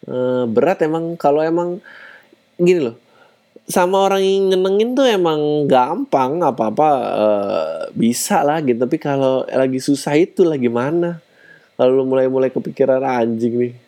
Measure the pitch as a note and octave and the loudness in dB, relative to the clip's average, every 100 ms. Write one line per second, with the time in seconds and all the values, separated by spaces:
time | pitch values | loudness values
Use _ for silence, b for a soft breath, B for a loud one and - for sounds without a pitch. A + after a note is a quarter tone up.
0 | - B2+ B2+ B2+ B2 A2 C#3+ F3+ D#3+ D#3+ | -8 -4 -2 0 0 2 2 2 0 -2
1 | E3 E3+ D3 D3 D#3 E3 F3 F3+ B B | -4 -2 2 2 2 0 -2 -6 B B
2 | B B B _ _ _ F3 F3+ C3 A2+ | B B B _ _ _ 2 2 0 -6
3 | b b b b b - _ - F3+ F#3+ | b b b b b -20 _ 0 2 2
4 | G3 G3 F#3+ G3 F#3+ F#3 F#3+ G3 A3+ B3+ | 2 2 0 2 2 2 2 0 0 2
5 | C4+ G#3 E3+ D#3 D3+ D3+ C#3+ C3 B2+ F3+ | 2 2 0 0 0 0 2 2 2 -2
6 | C#4 C#3+ B2+ D#3 E3 A#2 A2 G#2+ D3+ C#3 | -2 0 0 0 -2 0 -4 0 2 2
7 | G#2 G2+ G#2+ G#2 G2+ G2 D#2 D#2+ - - | -2 0 0 0 -2 -4 -4 -6 -10 -2
8 | A2+ B2 - G3+ C#3+ D#3 D3 A#2 A#2+ D3+ | -2 0 -2 0 0 0 -2 -2 0 -2
9 | D3+ C#3 C3+ C3 - C3 C3 C3 C3 C#3 | -2 0 0 0 -2 -2 0 -2 -2 -2
10 | - D3 F3+ - F3 D3+ A#2+ A#2 C3 E3+ | 0 0 0 2 0 2 -2 0 -2 -2
11 | F3 E3+ _ b b b b _ B2+ C3 | -2 -6 _ b b b b _ 2 2
12 | C3 C3 C3 C3 C3 C3 C#3 C#3 C3+ C3 | 0 0 0 0 -2 -2 -8 -2 0 2
13 | C3+ B2+ A#2 A2+ A#2 A#2 A#2+ B2 | 0 -2 -2 0 -2 -2 -4 -6